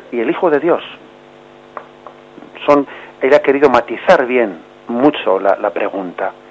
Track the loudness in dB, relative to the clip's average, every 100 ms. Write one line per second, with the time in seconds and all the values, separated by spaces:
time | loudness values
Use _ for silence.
0 | -2 -4 -4 -2 0 2 2 -2 -4 -18
1 | -20 -20 -20 -20 -20 -20 -20 -20 -20 -20
2 | -20 -20 -20 -20 -20 -6 2 2 0 -8
3 | -20 -4 2 2 4 2 4 4 0 -4
4 | 2 2 2 0 0 -4 -16 -18 -8 0
5 | 0 0 0 0 2 0 -2 -2 -4 -6
6 | -8 -6 -8 -8 -18